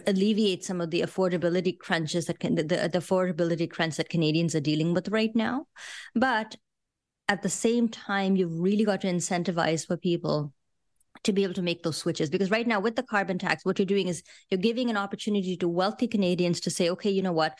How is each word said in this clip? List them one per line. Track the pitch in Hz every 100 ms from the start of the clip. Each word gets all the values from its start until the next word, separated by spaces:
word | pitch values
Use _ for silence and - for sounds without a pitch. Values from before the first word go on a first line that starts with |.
| -
alleviate | 190 202 214 214 180
some | - 180
of | 170
the | 170
affordability | 165 - 185 175 170 175 180 -
crunches | - 170 151 175 165
that | 165
can, | 175
the, | 170
the, | 156 175 165
the | 180
affordability | - 185 185 160 170 165 170
crunch | - 165 151
that | 160
Canadians | 170 156 156 170
are | 160
dealing | 151 151 165
with | 170 185
right | 214 220 220
now. | 220 254 330 - - - -
But | 240 262 226 220 - _ _ _ _ _ _ -
at | 202
the | 202
same | - 226 240 233
time, | - - 196 190 190
you've | 180 165
really | 180 208
got | 214 190
to | 196
incentivize | 175 165 180 175 170 156 160 -
for | 175
people | 180 170 165 151 147 - _ _ _ _ _ -
to | -
be | 196
able | 196
to | 185
make | 175 170
those | 170 151
switches. | 175 160 160
Because | 180 190
right | 220 233
now | 214
with | 208 226
the |
carbon | 254 214 190 185
tax, | 190 160 180
what | 190
you're | 190
doing | 202 180
is | 170 - - _
you're | 190
giving | 214 233 240
an | 214
opportunity | 196 202 - 208 185 175
to | 175
wealthy | 170 190 220 233
Canadians | 214 185 180 175 170
to | -
say, | - 175
"Okay, | 180 214
you | 196
know | 190
what? | 165 156